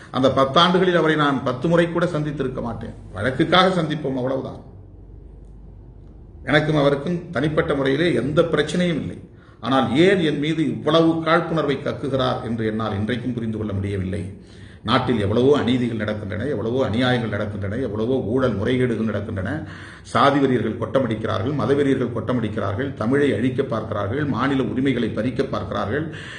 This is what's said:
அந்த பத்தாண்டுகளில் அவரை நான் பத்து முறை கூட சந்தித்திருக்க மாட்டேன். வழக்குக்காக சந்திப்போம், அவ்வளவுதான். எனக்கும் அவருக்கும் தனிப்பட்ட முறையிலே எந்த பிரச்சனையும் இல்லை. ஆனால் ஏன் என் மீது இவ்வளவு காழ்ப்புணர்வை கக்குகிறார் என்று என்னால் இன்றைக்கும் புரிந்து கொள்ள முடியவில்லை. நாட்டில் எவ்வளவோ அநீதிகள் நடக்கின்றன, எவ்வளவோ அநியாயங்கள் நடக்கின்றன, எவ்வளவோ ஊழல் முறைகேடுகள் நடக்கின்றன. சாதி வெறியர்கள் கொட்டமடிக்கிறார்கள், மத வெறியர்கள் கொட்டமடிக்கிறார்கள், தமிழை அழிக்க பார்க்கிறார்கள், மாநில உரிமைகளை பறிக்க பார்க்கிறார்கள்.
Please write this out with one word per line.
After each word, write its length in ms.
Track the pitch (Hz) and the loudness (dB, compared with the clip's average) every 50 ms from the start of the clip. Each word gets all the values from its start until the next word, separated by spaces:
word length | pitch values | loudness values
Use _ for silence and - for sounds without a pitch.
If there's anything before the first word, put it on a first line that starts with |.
| - - | -14 -6
அந்த 180 | - 127 131 131 | 0 2 2 4
பத்தாண்டுகளில் 720 | 131 135 135 131 - 170 170 185 185 185 185 185 175 165 | 4 4 2 4 4 4 6 6 6 4 4 4 4 4
அவரை 160 | 160 156 156 | 4 4 2
நான் 220 | 156 147 143 135 123 - | 4 2 2 2 0 0
பத்து 240 | 127 120 - - 170 | -2 -2 0 0 2
முறை 180 | 170 165 170 | 4 4 4
கூட 180 | 165 170 175 175 | 2 0 0 0
சந்தித்திருக்க 540 | 165 - 151 147 151 139 131 131 127 127 120 | 0 0 -2 -2 -4 -4 -4 -4 -4 -4 -4
மாட்டேன். 360 | 117 117 110 - - - - - - - | -6 -6 -6 -8 -10 -10 -12 -14 -16 -12
வழக்குக்காக 640 | - 92 104 131 123 - 165 - 160 180 180 190 185 | -8 -4 -2 -2 0 0 2 4 4 6 6 4 4
சந்திப்போம், 460 | 175 160 147 156 156 - 139 131 127 | 2 0 -2 -2 -4 -4 -4 -4 -2
அவ்வளவுதான். 420 | 123 135 135 - - 101 90 - - - - - - - - - - - - - - - - - - - - - - - - - - - - - - - - - - - - - - | -2 -2 -2 -4 -6 -8 -10 -14 -16 -18 -20 -20 -20 -20 -20 -20 -20 -20 -20 -20 -20 -20 -20 -20 -20 -20 -20 -20 -20 -20 -20 -20 -20 -20 -20 -20 -20 -20 -20 -20 -20 -20 -20 -12 -2
எனக்கும் 360 | 131 143 151 151 151 151 151 | 0 2 2 2 2 2 2
அவருக்கும் 420 | 139 143 151 - - 175 175 165 - - | 4 4 2 2 0 -4 -4 -4 -6 -6
தனிப்பட்ட 440 | - 120 143 156 156 175 - - 147 | -4 -2 -2 0 0 0 0 0 0
முறையிலே 340 | 139 135 135 135 143 170 175 139 | 0 0 0 2 2 2 2 2
எந்த 260 | 117 - 156 151 170 160 | 0 0 0 2 2 2
பிரச்சனையும் 560 | - - 147 147 - - 180 180 175 165 131 - | 2 2 0 0 0 0 0 0 0 0 -2 -4
இல்லை. 160 | - - - - - - - - - - - 107 | -6 -8 -10 -14 -18 -20 -20 -20 -20 -16 -8 -2
ஆனால் 240 | 117 135 135 123 - 113 147 | 0 2 2 2 4 4 6
ஏன் 220 | 175 190 202 180 165 | 6 6 6 4 2
என் 180 | 151 - - | 0 0 0
மீது 220 | 143 156 160 156 156 | -2 -2 0 0 0
இவ்வளவு 460 | 131 113 107 - 151 156 165 165 165 160 160 | -2 -2 -2 0 2 4 6 6 6 4 2
காழ்ப்புணர்வை 560 | 160 156 165 175 165 160 - 156 143 143 135 - | 2 2 2 2 2 0 0 0 0 0 0 -2
கக்குகிறார் 640 | - 127 120 - - 135 131 127 127 127 120 120 117 | -2 -4 -6 -4 -4 -2 0 0 2 0 0 -2 -4
என்று 200 | 110 117 107 113 | -4 -4 -2 0
என்னால் 300 | 110 107 110 110 107 104 | 0 0 0 -2 -2 -2
இன்றைக்கும் 380 | 98 104 110 123 117 - 127 117 | -2 -2 -2 -2 -2 -2 -4 -4
புரிந்து 240 | 117 117 113 107 104 | -4 -4 -4 -4 -4
கொள்ள 140 | 104 107 104 | -4 -4 -2
முடியவில்லை. 480 | 98 95 101 101 95 90 92 95 95 92 - - - - - - - - - - - - | -2 -2 -2 -2 -2 -2 -4 -4 -4 -6 -8 -10 -14 -16 -20 -20 -20 -20 -20 -18 -10 -2
நாட்டில் 380 | 104 120 127 117 123 123 107 101 | 0 2 2 2 2 2 2 2
எவ்வளவோ 300 | 95 107 117 123 139 147 | 2 2 4 6 6 6
அநீதிகள் 460 | 131 101 117 127 123 123 117 113 110 | 4 4 2 2 2 0 0 -2 -2
நடக்கின்றன, 420 | 107 101 107 104 101 98 98 98 117 | -4 -4 -4 -4 -6 -6 -6 -4 -4
எவ்வளவோ 340 | 147 139 101 101 113 120 135 | -4 -4 -4 -2 -2 0 0
அநியாயங்கள் 520 | 131 92 98 120 127 123 123 120 113 107 101 | 0 0 0 2 2 2 2 2 0 -2 -2
நடக்கின்றன, 460 | 101 107 101 101 101 98 95 101 127 | -4 -4 -4 -6 -6 -6 -6 -4 -4
எவ்வளவோ 360 | 135 110 98 104 110 120 131 127 98 | -4 -4 -4 -2 -2 0 0 0 0
ஊழல் 300 | 95 117 131 127 120 104 | 0 0 0 2 0 0
முறைகேடுகள் 540 | 95 104 120 131 123 127 120 113 - 113 110 | 0 0 0 2 2 2 0 0 0 -2 -2
நடக்கின்றன. 400 | 98 101 101 110 98 95 87 110 143 160 - - - - - - - - - | -2 -4 -4 -6 -6 -4 -4 -4 -4 -6 -8 -10 -12 -16 -16 -18 -18 -20 -10
சாதி 320 | - - 117 127 143 139 147 | -2 2 4 4 6 6 4
வெறியர்கள் 400 | 139 123 123 117 104 110 104 104 | 4 2 2 2 0 -2 -4 -4
கொட்டமடிக்கிறார்கள், 760 | 113 - - 135 131 110 110 107 107 107 101 101 101 131 151 | -4 -2 0 0 0 0 -2 -2 -2 -2 -2 -2 -2 -2 -2
மத 160 | 135 104 117 143 | 0 0 2 2
வெறியர்கள் 400 | 143 143 135 131 110 123 117 - | 2 2 2 2 2 0 -2 -4
கொட்டமடிக்கிறார்கள், 760 | 117 107 - 123 120 107 104 98 110 101 98 95 95 - - - | -4 -2 -2 -2 0 -2 -2 -2 -2 -2 -2 -2 -2 -4 -4 -4
தமிழை 360 | - 110 113 135 143 147 135 113 | -4 -2 0 2 2 2 2 2
அழிக்க 300 | 101 120 131 - 139 131 | 2 0 0 0 0 -2
பார்க்கிறார்கள், 580 | - 117 110 104 - 104 104 101 98 120 147 151 143 | -2 -4 -4 -4 -4 -4 -4 -2 -2 -2 -2 -2 -2
மாநில 340 | 117 110 127 139 139 131 123 | -2 0 0 0 0 0 0
உரிமைகளை 440 | 107 104 127 135 139 120 120 117 104 | 0 0 0 0 0 0 0 -2 -2
பறிக்க 320 | - - 113 131 127 - - | -2 -2 -2 -2 -2 -2 -2
பார்க்கிறார்கள். 600 | - - 101 95 92 104 107 101 98 120 151 160 156 - - - - - | -2 -4 -6 -4 -4 -4 -4 -2 -2 -2 -4 -4 -6 -8 -10 -12 -14 -14